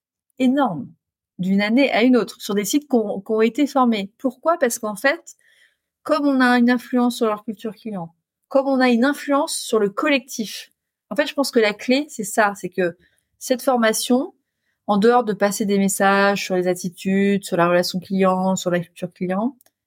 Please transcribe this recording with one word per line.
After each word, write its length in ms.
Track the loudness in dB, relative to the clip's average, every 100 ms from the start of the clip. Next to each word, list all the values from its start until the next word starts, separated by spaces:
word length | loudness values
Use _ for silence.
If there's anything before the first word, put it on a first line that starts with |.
| _ _ _ -2
énormes 480 | 0 2 0 -4 -10 -18 _ _ _ -8
d'une 220 | -2 0
année 280 | 2 2 2
à 140 | 2
une 120 | 4 4
autre 240 | 0 -6
sur 140 | -6
des 100 | -4
sites 240 | 0 -2 0
qui 60 |
ont, 260 | 0 0 -6
qui 120 | -4
ont 80 | 0
été 260 | 0 2 0
formés. 460 | 2 2 0 -4 -6
Pourquoi ? 380 | -6 -4 -2 0
Parce 220 | 0 -2
qu'en 160 | -8
fait, 400 | -4 -2 -2 -8 -20 _ _ _ _ _ _
comme 240 | -4 0 2
on 120 | 2
a 180 | 4 4
une 100 | 4
influence 460 | 2 0 0 0 0
sur 100 | -2
leur 160 | -2
culture 320 | -8 -12 -12
client, 400 | -12 -10 -10 -10 -14 _ _ _
comme 220 | 0 2
on 100 | 2
a 100 | 2
une 160 | 4
influence 540 | 2 0 -2 -2 -2 -6
sur 220 | -2 0
le 100 | 0
collectif, 800 | 0 0 0 -2 -10 -10 -10 -18 _ _ _ _
en 60 | -4
fait, 100 | -2
je 80 |
pense 160 | -2 -2
que 80 | 2
la 160 | 0
clé, 320 | 0 -2 -2 -2
c'est 140 | -8
ça, 300 | -6 0 0
c'est 140 | -2 -8
que 280 | -4 -4 -4 _ _ _ _
cette 220 | -4 -2
formation, 680 | 0 2 2 0 0 0 -2 -10 _ _ _ _ -2
en 100 | 2
dehors 280 | 4 4
de 80 | 2
passer 340 | 0 -2 0 0
des 100 | 2
messages 680 | 0 2 2 4 2 0
sur 100 | -2
les 140 | -2 -2
attitudes, 760 | -2 -6 -8 -2 0 2 0
sur 120 | -2 0
la 100 | 2
relation 320 | 2 0 -4
client, 560 | -6 0 2 2 0
sur 160 | -2 -2
la 80 | -4
culture 340 | -4 -10 -14
client, 440 | -8 -6 -4 -4 -6 _ _